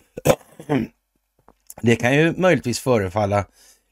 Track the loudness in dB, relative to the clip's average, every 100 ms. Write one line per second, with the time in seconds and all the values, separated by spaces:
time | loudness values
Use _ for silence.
0 | _ -6 -2 -2 _ -20 -4 -4 -4 _
1 | _ _ _ _ _ _ _ -4 0 2
2 | 2 2 2 2 0 0 -2 -6 0 0
3 | 0 -2 0 -2 -4 _ _ _ _